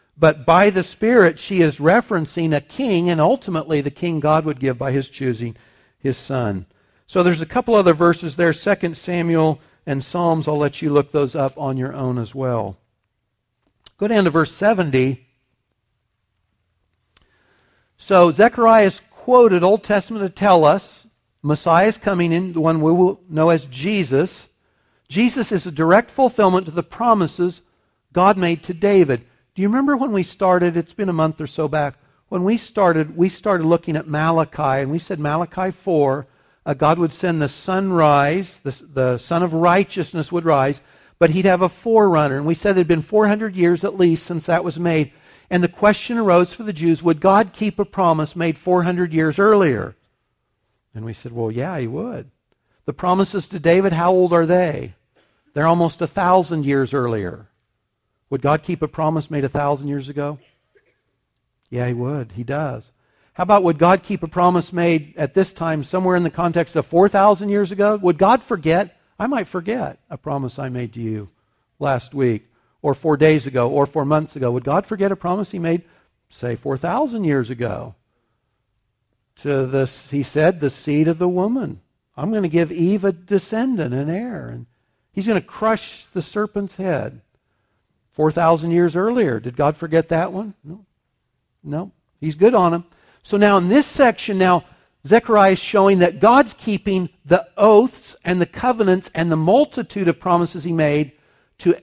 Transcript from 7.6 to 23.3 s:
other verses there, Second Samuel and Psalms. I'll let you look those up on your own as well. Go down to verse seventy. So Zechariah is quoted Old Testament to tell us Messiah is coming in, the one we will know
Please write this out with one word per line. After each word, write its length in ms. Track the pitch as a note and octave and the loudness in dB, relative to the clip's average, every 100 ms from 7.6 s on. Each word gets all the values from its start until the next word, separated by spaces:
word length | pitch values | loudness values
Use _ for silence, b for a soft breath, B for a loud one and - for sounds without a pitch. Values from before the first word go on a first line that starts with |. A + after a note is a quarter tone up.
| A#3+ | 0
other 200 | G#3+ F3+ | 2 4
verses 420 | D#3+ E3+ E3 D#3+ C#3 | 4 2 0 -4 -2
there, 180 | E3+ | 0
Second 440 | D#3 G3+ G3 E3+ D#3+ | 0 -2 -2 -4 -8
Samuel 600 | - F3 E3+ E3 D#3+ - b b - | -6 -4 0 0 0 -2 b b -8
and 180 | C#3 | -6
Psalms. 440 | - F3 E3+ D#3+ D3+ | -6 -2 0 0 -2
I'll 100 | D3 | -2
let 240 | C#3+ - | -2 -4
you 100 | D#3 | 0
look 200 | C#3+ C#3+ | 0 0
those 240 | D3 C3+ D3+ | -2 -2 -2
up 220 | C3+ - | -6 -4
on 200 | C#3 C3 | -6 -6
your 160 | C3 | -6
own 240 | C3+ B2+ B2 | -6 -6 -6
as 180 | A2 C3 | -8 -6
well. 420 | C3 A#2 G2+ - _ _ _ _ _ _ _ _ _ _ - - | -4 -4 -6 -10 _ _ _ _ _ _ _ _ _ _ -20 -6
Go 100 | G#3 | -2
down 180 | A3 F3+ | 2 2
to 40 | |
verse 240 | D#3+ G#2 | 2 0
seventy. 720 | - G#3 G3+ D#3+ C3 C3 C3 _ _ _ _ _ _ _ _ _ _ _ _ _ _ _ _ _ _ _ _ _ _ _ _ _ _ _ _ | 0 0 0 0 0 0 -2 _ _ _ _ _ _ _ _ _ _ _ _ _ _ _ _ _ _ _ _ _ _ _ _ _ _ _ _
So 340 | - F#3+ F3 | 2 4 6
Zechariah 560 | D3+ A#3 B3 A3+ A3+ G3 | 6 2 4 4 6 4
is 140 | - _ | 0 _
quoted 520 | - - B3 A3+ F#3+ | -12 2 6 6 6
Old 200 | F3+ G#3+ | 2 2
Testament 420 | - G#3 - A3 F#3+ | 0 -2 -2 -6 -8
to 40 | |
tell 360 | - G3+ F3 D3+ | 0 4 6 6
us 420 | F#3 - - _ _ _ _ | 2 -2 -20 _ _ _ _
Messiah 460 | C#3+ D3+ E3+ E3 G#3+ | -4 -2 2 2 2
is 100 | A3 | 0
coming 340 | G#3 F3+ E3+ | -2 -2 0
in, 220 | E3 F#3 | -2 -4
the 80 | E3 | -2
one 200 | D#3+ D#3+ | 0 2
we 100 | D#3 | 2
will 300 | F3 F#3 - | 2 2 0
know 200 | - | -6